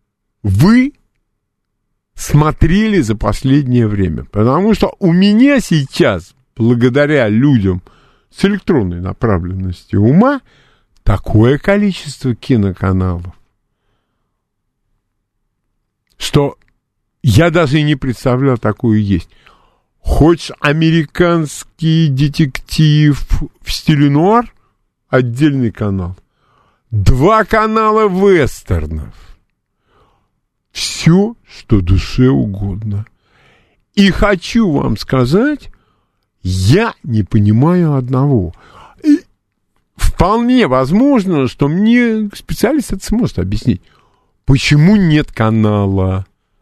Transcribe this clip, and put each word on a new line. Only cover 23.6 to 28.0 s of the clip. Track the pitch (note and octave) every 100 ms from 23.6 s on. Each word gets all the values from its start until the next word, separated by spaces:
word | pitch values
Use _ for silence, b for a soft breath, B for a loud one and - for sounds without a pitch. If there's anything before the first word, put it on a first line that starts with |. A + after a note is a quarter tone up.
в | -
стиле | - - D3 C#3+
нуар? | C#3+ F3+ A3+ A#3 _ _ _ _ _ -
Отдельный | C3 B2 A#2+ D3+ C3+ A#2
канал. | - G#2 G2 F2+ F#2 _ _ _ _ _ _ -
Два | A2 F#2 B2+ D#3+ A3
канала | G#3 A3 A3 A3 A3 G#3+